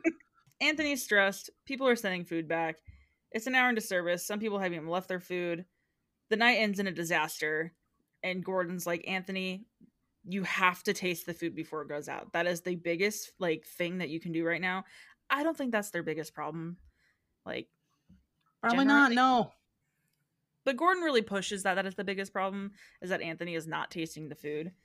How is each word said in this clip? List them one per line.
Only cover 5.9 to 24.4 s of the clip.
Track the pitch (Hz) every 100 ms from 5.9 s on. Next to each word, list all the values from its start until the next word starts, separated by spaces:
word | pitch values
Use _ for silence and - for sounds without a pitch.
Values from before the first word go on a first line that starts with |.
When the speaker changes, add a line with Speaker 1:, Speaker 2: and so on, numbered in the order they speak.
| _ _ _ -
Speaker 1:
The | 214
night | 240 240
ends | 214 196
in | 196
a |
disaster. | 165 165 165 - - 151 156 165 - _ _ _ _
And | 185 185
Gordon's | 180 185 175 180 175
like, | 170 -
"Anthony, | 190 185 190 185 185 - _ - _ _ _
you | - 196
have | 180 - 185 180
to | 214
taste | 196 185 170 -
the |
food | 165 165 160
before | 156 156
it | 143
goes | 147 147
out. | 143 -
That | 170 175
is | 170
the | 185 175
biggest, | 175 170 202 208 - -
like, | 175 160 -
thing | - 175 185
that | 156
you | 160
can | 175
do | 165
right | 165 165
now." | 185 190 - - - _ -
I | 269
don't | 311 302
think | 262
that's | 220 202
their | 170
biggest | 160 156 147
problem. | - 147 165 165 175 - _ _ _ _ _
Like, | - - - _ _ _ _ - _ _ _ _
Speaker 2:
Probably | 226 247
not, | 277 285 269
Speaker 1:
generally. | 240
Speaker 2:
no. | 262 247 190 - _ _ _ _ _ _ _ _ _ _
Speaker 1:
But | 269 247
Gordon | 349 370
really | 320 247
pushes | 208 202 185 202
that, | 196
that | 185 190
is | 185
the |
biggest | 196 190 190
problem, | 196 190 196 196 - - -
is | 180
that | 190
Anthony | 165 165 175 165
is | 156
not | 156 -
tasting | 175 160 156 151
the |
food. | 147